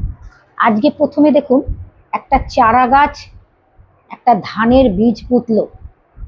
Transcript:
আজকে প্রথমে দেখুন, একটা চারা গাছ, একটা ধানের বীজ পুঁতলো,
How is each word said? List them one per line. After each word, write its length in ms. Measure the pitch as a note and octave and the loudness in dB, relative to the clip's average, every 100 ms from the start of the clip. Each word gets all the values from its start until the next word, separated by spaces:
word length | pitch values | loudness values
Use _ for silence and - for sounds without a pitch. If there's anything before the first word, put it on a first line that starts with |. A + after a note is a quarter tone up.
| - - - _ _ - | -6 -10 -20 _ _ -4
আজকে 340 | A3+ G#3+ D4 | -2 0 0
প্রথমে 400 | D4 C#4+ D4+ D4+ | 0 -2 2 2
দেখুন, 320 | D4 C#4+ B3+ - - - _ _ | 2 2 0 -2 -10 -14 _ _
একটা 260 | A3 - C4 - | -12 -2 -4 -2
চারা 380 | - A3+ B3 B3 | 0 2 2 2
গাছ, 280 | C#4 D4 - - - _ _ _ _ _ _ _ | 2 0 -4 -20 -20 _ _ _ _ _ _ _
একটা 300 | - - G#3+ | -4 0 0
ধানের 480 | - G3 A3+ B3+ B3+ | -2 -4 2 2 2
বীজ 360 | F3+ A#3 G#3+ - | 2 0 -2 -2
পুঁতলো, 400 | B3 A#3+ G#3+ D#3 - - _ _ - | -2 0 -2 -4 -10 -20 _ _ -16